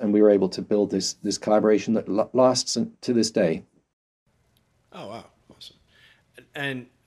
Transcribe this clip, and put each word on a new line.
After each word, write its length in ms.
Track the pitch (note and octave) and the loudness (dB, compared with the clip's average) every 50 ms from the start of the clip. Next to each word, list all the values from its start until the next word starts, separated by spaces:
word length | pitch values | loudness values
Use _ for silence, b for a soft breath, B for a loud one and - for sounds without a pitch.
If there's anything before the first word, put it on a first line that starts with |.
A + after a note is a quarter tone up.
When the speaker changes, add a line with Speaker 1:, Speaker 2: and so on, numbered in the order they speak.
Speaker 1:
and 120 | A#2+ G#2+ G#2 | -2 0 4
we 100 | G#2+ G#2+ | 6 6
were 80 | G#2+ | 6
able 180 | G#2 G2 G2 F#2 | 6 4 2 0
to 140 | - - F#2+ | -4 -6 -6
build 280 | - G#2+ G#2 G#2 F#2+ | -2 0 0 0 0
this, 240 | F#2 G2 F#2+ - - | -2 -4 -4 -4 -8
this 220 | _ - G#2 F#2+ | _ -8 -8 -8
collaboration 560 | - - - G#2+ G#2+ G2+ G#2+ G#2+ G2+ - - A2+ | -6 -2 0 2 2 4 4 2 2 2 0 -2
that 140 | A2 - - | -2 -2 -4
la-, 200 | F#2+ G#2 - - - | -2 -4 -2 -2 2
lasts 440 | B2 B2+ B2+ B2+ B2+ - - - | 2 2 4 2 0 -4 -6 -4
un-, 160 | A#2+ A2+ - - _ - | -6 -6 -8 -10 _ -6
to 100 | - B2 | -2 0
this 180 | A#2 A2 A2 | 0 0 0
day. 340 | - A2+ G2+ E2 E2 F2+ - _ _ _ _ _ _ _ _ _ _ _ _ _ _ _ _ _ _ _ _ _ _ _ _ _ - | 0 0 0 0 0 -4 -8 _ _ _ _ _ _ _ _ _ _ _ _ _ _ _ _ _ _ _ _ _ _ _ _ _ -20
Speaker 2:
Oh, 160 | F#3 D3+ G2 | -16 -14 -14
wow. 160 | A2 A2+ E2+ - _ _ _ _ - | -14 -14 -16 -18 _ _ _ _ -20
Awesome. 220 | _ - - _ _ _ _ b b b b b b b b _ - B2+ _ - | _ -20 -20 _ _ _ _ b b b b b b b b _ -20 -20 _ -12
And, 320 | D3+ C#3+ C#3 C3+ B2+ A#2+ _ _ _ _ | -10 -8 -8 -8 -10 -12 _ _ _ _